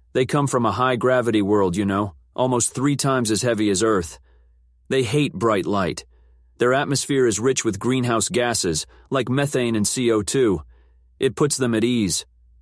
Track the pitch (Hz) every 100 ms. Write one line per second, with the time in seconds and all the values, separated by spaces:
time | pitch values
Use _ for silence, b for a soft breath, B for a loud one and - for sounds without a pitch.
0 | _ 127 127 147 139 127 113 98 127 123
1 | 127 127 117 107 98 104 95 87 98 98
2 | 104 - _ - 127 123 - 127 143 139
3 | 143 131 110 104 120 107 104 95 113 101
4 | 82 - _ _ _ _ _ _ - 135
5 | 113 147 139 95 113 104 85 101 87 -
6 | - _ _ _ _ - 120 131 139 135
7 | - 139 123 101 131 131 113 98 123 131
8 | 120 113 - 120 120 113 87 76 - b
9 | b 135 127 135 143 139 120 110 101 131
10 | 117 110 98 135 117 85 - - _ _
11 | _ - 123 - 147 - 123 113 120 120
12 | 98 - - _ _ _